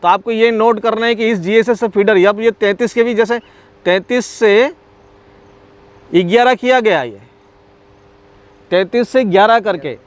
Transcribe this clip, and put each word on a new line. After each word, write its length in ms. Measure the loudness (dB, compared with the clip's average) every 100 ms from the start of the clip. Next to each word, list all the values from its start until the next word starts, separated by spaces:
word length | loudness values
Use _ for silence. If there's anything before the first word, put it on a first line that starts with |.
तो 40 | 0
आपको 240 | 0 -2
ये 200 | 0 0
note 280 | 2 0 0
करना 260 | -2 -2 -2
है 100 | -2
कि 140 | -2
इस 100 | -2
जीएसएस 400 | 0 0 0 -2
से 80 | -2
फीडर, 380 | -2 2 4 2
अब 140 | 2
ये 120 | -2
तैंतीस 420 | 0 -2 -2 -4
केवी 200 | 0 -2
जैसे 260 | 0 -2 -2 -8 _ _ _ -2
तैंतीस 400 | -2 -2 -4 -4
से 480 | -2 2 2 2 -4 _ _ _ _ _ _ _ -20 _ _ -20 -20 -2
ग्यारह 440 | 0 2 2 2 0
किया 240 | 0 0
गया, 240 | 2 -2
ये 180 | -4 -12 -20 _ _ _ _ _ _ _ _ _ _ -20 _ _ _
तैंतीस 380 | -2 -2 -2 -2
से 140 | 0
ग्यारह 360 | 0 2 4 2
करके। 380 | 0 -6 -8 -14